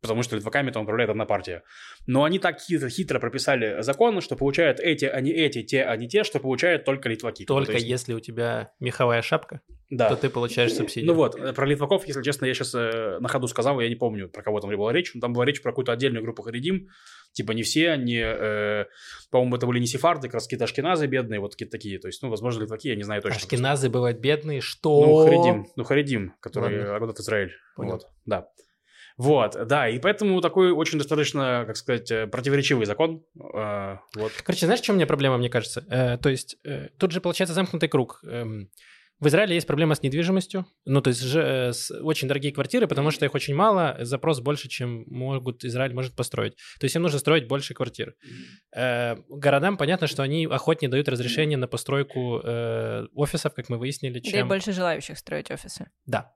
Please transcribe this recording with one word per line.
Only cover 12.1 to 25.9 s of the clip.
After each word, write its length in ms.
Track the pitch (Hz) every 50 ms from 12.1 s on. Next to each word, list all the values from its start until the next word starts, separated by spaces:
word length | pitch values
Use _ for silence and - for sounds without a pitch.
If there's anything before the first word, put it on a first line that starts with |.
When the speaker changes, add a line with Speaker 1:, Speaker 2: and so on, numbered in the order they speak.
| 143 135
Speaker 1:
честно, 240 | 120 143 139 120 135
я 80 | 127 127
щас, 200 | - 135 120 -
э, 420 | 123 117 113 113 113 113 104 92 85
на 80 | 120
ходу 200 | 117 - 135 127
сказал, 320 | 120 - - - 135 143 131
я 100 | 117 113
не 60 | 120
помню, 340 | 120 127 117 107 104 98 90
про 140 | - - 101
кого 160 | 107 107 104
там 100 | 101 98 107
была 180 | 98 104 107 -
речь, 180 | 170 175 - -
но 60 | 127
там 120 | 127 123 120
была 120 | 123 123
речь 160 | 139 143 -
про 100 | - 127
какую-то 200 | 113 - - -
отдельную 300 | 117 117 131 135 120 113 110
группу 200 | 135 - - -
харидим, 440 | 117 113 123 135 170 190 185 185 - - - - - - - - _ _
типа 200 | - 110 104 110
не 100 | 113 113
все, 320 | - - 156 160 170 160
не, 240 | 143 127 120 120 117 113
э, 640 | 110 113 - 107 107 107 107 104 104 107 104 101 - _ - - - - - - _
по-моему, 240 | - 127 127 123 123
это 100 | 120 127
были 120 | 120 123 123
не 80 | 123
сефарды, 400 | 120 131 127 139 165 175 151 131
как 80 | 117 -
раз 80 | 117 110
какие-то 220 | - - 120 120
ашкеназы 420 | 113 - - 139 165 185 160 151
бедные, 320 | 135 127 131 123 110 107 104
вот 140 | 98 101 -
какие-то 180 | - 113 -
такие, 260 | - 107 104 104 98 92
то 80 | -
есть, 140 | 95 - -
ну, 80 | - 131
возможно, 320 | 113 104 117 123 120 113 107
литваки, 260 | 107 110 107 - 147
я 60 | 117
не 80 | 104 104
знаю 180 | 101 107 104
точно. 160 | 101 104 -
Speaker 2:
Ашкеназы 520 | 110 - - - 123 127 135 143 143 135 123
бывают 300 | 113 127 123 120 117 113
бедные, 420 | 113 135 151 151 151 156 147 131
что? 440 | - - - _ - 156 151 143 147
Speaker 1:
Ну, 200 | 151 151 156 156
харидим, 420 | 156 - - - - - 107 101 - _
ну, 80 | - 120
харидим, 500 | -